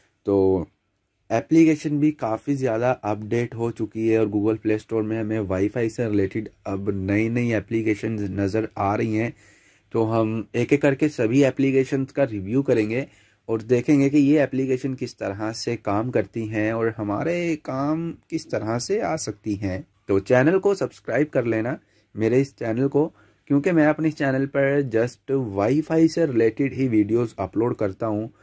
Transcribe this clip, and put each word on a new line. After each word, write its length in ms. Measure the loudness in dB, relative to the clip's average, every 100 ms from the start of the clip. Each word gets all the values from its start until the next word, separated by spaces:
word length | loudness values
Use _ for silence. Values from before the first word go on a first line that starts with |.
| _ _ 0
तो 120 | 4 4 2 -2 _ _ _ _ _ -4
एप्लीकेशन 680 | -4 2 4 4 2 -2 0
भी 100 | 0 0
काफ़ी 360 | -4 -4 -4 -2
ज़्यादा 360 | -2 0 0
अपडेट 600 | -2 -2 -4 -2 -2 -2
हो 160 | -4 -6
चुकी 360 | -4 -6 -2 0
है 120 | 2
और 100 | 2
Google 320 | 0 0 0
Play 160 | -2 -2
Store 240 | -2 -4
में 140 | -2 -4
हमें 180 | -4 -4
Wi-Fi 480 | -2 0 0 -2 -4
से 180 | -2 -2
रिलेटेड 400 | 0 0 -4 -8 _ -8
अब 240 | -6 -4 -4
नई 260 | 0 0 2
नई 220 | 0 0
एप्लीकेशंस 760 | -2 -2 -2 0 -2 -2 -4 -4
नज़र 360 | -2 -2 -2 -4 -2
आ 160 | -2
रही 220 | 0 -2 -2
हैं। 180 | -4 -6 _ _ _ _ _
तो 80 | -2
हम 260 | 0 2 0 -2 -4
एक 180 | -2 2
एक 80 | 2
करके 260 | 2 2 0
सभी 340 | 0 0 4
एप्लीकेशंस 680 | 2 2 2 2 2 -2 -2
का 120 | -2
रिव्यू 380 | -2 -2 -2 0
करेंगे 440 | 2 2 0 -2 -6 _ _ _ -6
और 140 | -4
देखेंगे 460 | 0 2 4 4 4
कि 80 | 4
ये 240 | 4 4
एप्लीकेशन 520 | 2 -2 -2 -2 -4
किस 220 | -6 -8 -8
तरह 340 | -8 -6 -6
से 240 | -6 -6 -4
काम 340 | -2 -2 0
करती 340 | -2 -2 -6 -4
हैं 260 | -2 -2
और 160 | 0 -2 -2
हमारे 380 | -4 -4 -2 -2 -4 -4 -6
काम 440 | -4 -4 -4 -6 -10 -10
किस 200 | -10 -6
तरह 280 | -6 -4 -4
से 220 | -2 -2
आ 140 | -2 -4
सकती 380 | -6 -8 -6
हैं। 320 | -4 -4 -6 -10 _ -2
तो 100 | 0
चैनल 380 | 4 4 4 2
को 160 | 2
सब्सक्राइब 540 | 0 -4 -8 -4 -2 0
कर 160 | 0
लेना 320 | 0 -2 -2 -6 _ _ _
मेरे 260 | -2 2 2
इस 140 | 2 -2
चैनल 320 | -4 -2 0
को, 180 | 0 -2 -4 _ _ -2
क्योंकि 220 | 0 2
मैं 140 | 4 4
अपने 220 | 2 -2
इस 80 | -2
चैनल 300 | -2 0 0
पर 340 | 0 2 2 0
just 420 | 0 -2 -4 -4 -2 -2 0
Wi-Fi 500 | 2 2 0 4 4
से 180 | 2 0
रिलेटेड 480 | 2 2 2 -2
ही 140 | -2 2
वीडियोज़ 460 | 2 2 0 -2 -4
अपलोड 380 | -4 -2 -2 0
करता 300 | -4 -4 -4
हूँ 240 | -4 -6 -12